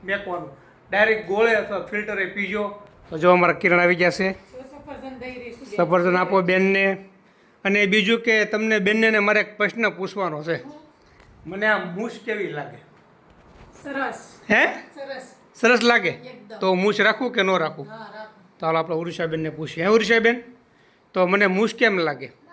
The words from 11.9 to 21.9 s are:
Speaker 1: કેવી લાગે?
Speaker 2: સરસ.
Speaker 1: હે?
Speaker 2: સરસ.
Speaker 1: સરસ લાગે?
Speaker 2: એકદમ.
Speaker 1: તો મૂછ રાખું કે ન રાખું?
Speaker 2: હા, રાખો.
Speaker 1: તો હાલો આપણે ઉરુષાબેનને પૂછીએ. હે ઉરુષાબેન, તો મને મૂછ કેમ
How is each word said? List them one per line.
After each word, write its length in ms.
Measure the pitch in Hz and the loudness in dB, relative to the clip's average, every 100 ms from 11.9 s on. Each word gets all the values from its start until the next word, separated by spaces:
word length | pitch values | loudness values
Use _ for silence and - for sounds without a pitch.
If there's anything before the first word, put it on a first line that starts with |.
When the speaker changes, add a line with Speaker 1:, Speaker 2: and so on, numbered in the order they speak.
| 180 233 - | -8 -8 -8
Speaker 1:
કેવી 280 | 220 208 170 | -8 -6 -6
લાગે? 260 | 147 - - - _ _ _ _ _ - - - - | -8 -12 -16 -20 _ _ _ _ _ -20 -20 -20 -16
Speaker 2:
સરસ. 580 | 285 269 247 - - - - | -10 -6 -6 -8 -16 -10 0
Speaker 1:
હે? 160 | 220 320 - - | 2 2 -2 -14
Speaker 2:
સરસ. 400 | 285 277 254 - - _ | -16 -14 -14 -16 -20 _
Speaker 1:
સરસ 280 | - 240 233 | 0 2 4
લાગે? 260 | 240 233 175 | 4 2 0
Speaker 2:
એકદમ. 500 | - - - - - | -6 -12 -20 -20 -4
Speaker 1:
તો 160 | 190 | 0
મૂછ 260 | 180 202 208 | 2 2 2
રાખું 320 | 202 214 247 | 2 2 -2
કે 100 | - | 0
ન 80 | 190 | 2
રાખું? 360 | 180 156 147 143 | 2 0 -6 -16
Speaker 2:
હા, 120 | 220 | -16
રાખો. 340 | 214 - 220 - _ - | -16 -18 -18 -20 _ -8
Speaker 1:
તો 80 | 165 | -2
હાલો 120 | 165 | -2
આપણે 160 | 165 | -2
ઉરુષાબેનને 560 | 160 170 165 165 160 156 | -4 -6 -6 -4 -4 -6
પૂછીએ. 340 | 151 156 160 | -8 -10 -2
હે 60 | 185 | 2
ઉરુષાબેન, 520 | 220 202 226 226 247 - - _ _ _ _ _ | 2 4 2 2 0 -6 -20 _ _ _ _ _
તો 140 | 185 180 | 0 2
મને 200 | 202 196 | 4 2
મૂછ 220 | 185 220 | 2 0
કેમ 300 | - 233 | 2 0